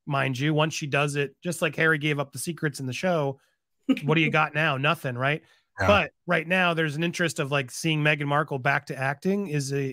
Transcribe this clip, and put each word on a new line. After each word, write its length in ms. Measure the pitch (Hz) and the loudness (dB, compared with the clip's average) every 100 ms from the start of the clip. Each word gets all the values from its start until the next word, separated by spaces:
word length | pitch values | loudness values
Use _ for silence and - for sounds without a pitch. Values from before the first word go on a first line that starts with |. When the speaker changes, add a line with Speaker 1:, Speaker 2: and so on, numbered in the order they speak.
| - | -4
Speaker 1:
mind 320 | 139 135 123 | -2 0 0
you, 160 | 147 | 0
once 200 | 151 156 | 2 0
she 120 | 156 151 | -2 -2
does 300 | 143 147 143 | 0 0 0
it, 180 | 139 _ | -4 _
just 180 | 175 165 | -8 -2
like 120 | 160 - | -2 2
Harry 220 | 160 156 | 2 2
gave 200 | 151 143 | 0 -2
up 120 | 139 | -4
the 60 | 131 | -8
secrets 400 | - 156 156 - | -8 -4 -4 -4
in 80 | 131 | -6
the 60 | |
show. 480 | 123 185 170 143 135 _ _ _ _ - 262 | -4 0 0 0 -4 _ _ _ _ -2 -2
What 100 | 147 | 2
do 60 | 160 | 2
you 100 | 156 | 4
Speaker 2:
<laughs> 0 | |
Speaker 1:
got 240 | 156 151 | 2 2
now? 220 | 147 160 135 | 0 0 2
Nothing, 400 | 143 165 143 120 | 0 0 -2 -2
right? 260 | 135 151 _ _ _ - | -2 -2 _ _ _ -2
Speaker 3:
Yeah. 60 | 165 | 4
Speaker 1:
But 240 | 202 151 _ - | 4 4 _ -2
right 200 | 170 160 | -2 2
now, 260 | 185 180 | 2 2
there's 220 | 165 160 | 2 -2
an 80 | 147 | 0
interest 380 | 170 170 170 - | -2 0 -2 -2
of, 100 | 139 | -2
like, 180 | 151 127 | -2 -2
seeing 320 | - 165 156 | -4 -2 2
Meghan 220 | 151 151 143 | 2 2 0
Markle 340 | 143 156 143 | 0 0 -2
back 260 | 131 143 - | 0 0 -2
to 100 | 135 | -6
acting 520 | 135 139 185 196 196 | -4 -2 -2 -2 -2
is 240 | 147 135 | -4 -2
a, 160 | 139 135 | -4 -4